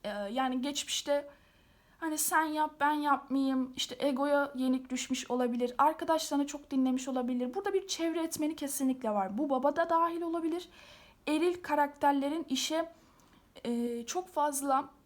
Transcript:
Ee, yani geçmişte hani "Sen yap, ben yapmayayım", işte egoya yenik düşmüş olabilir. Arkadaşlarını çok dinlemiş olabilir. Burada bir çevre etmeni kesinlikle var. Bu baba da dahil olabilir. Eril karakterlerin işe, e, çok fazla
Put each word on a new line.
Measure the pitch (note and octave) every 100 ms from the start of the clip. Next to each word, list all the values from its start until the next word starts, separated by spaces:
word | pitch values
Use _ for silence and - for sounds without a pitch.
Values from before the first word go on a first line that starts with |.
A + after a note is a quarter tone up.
Ee, | G#3
yani | G#3 G3+ B3 C4 B3+
geçmişte | C#4 C#4+ - - D4 C#4+ C#4+ - _ _ _ _ _ _
hani | D#4+ D#4
"Sen | - E4
yap, | D#4+ D4+ D4+ D4+
ben | C#4+
yapmayayım", | D4+ D4 C#4 - C4+ C4+ C4 B3+
işte | - - -
egoya | C#4 C4 C#4+ C#4+ C#4+
yenik | B3+ C4 B3+ -
düşmüş | B3+ - B3+ -
olabilir. | B3 B3 A#3+ A#3+ -
Arkadaşlarını | D4 D#4 E4 D#4+ - C#4+ C#4+
çok | D4 -
dinlemiş | C4+ C4 B3+ C4+
olabilir. | B3+ B3 B3 B3
Burada | G4 G4+
bir | F#4+ F#4
çevre | - E4 E4
etmeni | E4 D#4+ D4+
kesinlikle | D#4+ C#4+ - C4 B3+ A3+
var. | G#3 F#3+ G3
Bu | D4
baba | B3+ C#4+
da | D4 E4
dahil | E4 E4 E4+
olabilir. | E4+ E4+ D#4+ E4+ F4 - - - - _ -
Eril | D4+ F4 F4
karakterlerin | - D4 C#4+ - C#4+ C#4 C#4 E4 -
işe, | C4 - D#4 E4 - - _ _ - _ -
e, | A#3 A#3+ A#3+ A#3
çok | A#3 F4+ F4+
fazla | D#4 D4 C#4 C#4 C4 - -